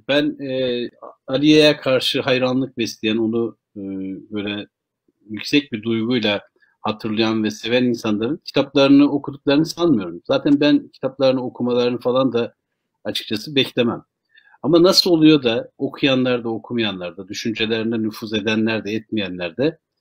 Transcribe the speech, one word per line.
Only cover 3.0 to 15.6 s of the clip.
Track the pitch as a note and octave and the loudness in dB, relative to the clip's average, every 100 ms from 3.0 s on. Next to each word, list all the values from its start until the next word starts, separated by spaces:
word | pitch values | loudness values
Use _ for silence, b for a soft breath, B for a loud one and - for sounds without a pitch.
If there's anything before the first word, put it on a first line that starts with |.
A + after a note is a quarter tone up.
| A2 A2 | -2 0
onu, | A2 A#2 A#2 - _ G#2 | 0 0 -4 -6 _ -14
e, | F#2+ F#2+ F#2+ F#2+ - | -10 -8 -8 -10 -10
böyle | G#2 G#2 G#2 G2+ _ _ _ _ _ G#2+ | -8 -6 -8 -10 _ _ _ _ _ -14
yüksek | G#2+ - D3 C#3 | -12 -2 -2 0
bir | A2 | -6
duyguyla | A2 A2+ A2+ B2+ G#2+ G2+ - _ _ _ | -4 -2 0 0 0 -2 -6 _ _ _
hatırlayan | A2 G#2+ A2+ G#2+ A2 A2 | -8 -6 -4 -2 0 0
ve | G#2+ | -2
seven | G#2+ A2+ B2 | -4 -2 0
insanların | B2+ A#2 A2 G#2 A#2 E3 | 0 0 -2 -2 -2 -6
kitaplarını | - D3 C#3+ C#3+ C#3 C#3 C#3+ | -4 -2 0 2 6 8 6
okuduklarını | C#3+ C#3+ C3+ - C#3+ D#3 | 2 -6 -6 0 2 0
sanmıyorum. | - E3+ A#2 F2+ E2+ | 0 2 2 0 -8
Zaten | - C#3 D#3 C#3+ | -2 0 2 4
ben | D3 C#3+ - | 4 2 0
kitaplarını | _ - - C3 C3 | _ -8 0 2 2
okumalarını | B2 - A#2+ A#2+ B2 A#2+ | -2 -4 -2 0 0 0
falan | B2+ B2+ C3 | 0 2 2
da | A#2 A#2 - _ _ _ _ | 0 -2 -6 _ _ _ _
açıkçası | G#2 G2+ - G#2+ D#3 | -8 -8 -6 -6 -2
beklemem. | C#3 B2 - A#2+ F#2+ - _ _ b b b | -2 0 0 0 -2 -10 _ _ b b b
Ama | C3+ E3+ | 2 4
nasıl | F3 F3+ G3 | 6 4 2
oluyor | E3+ D#3 D3+ | 4 6 6
da | B2 A#2 | 2 -2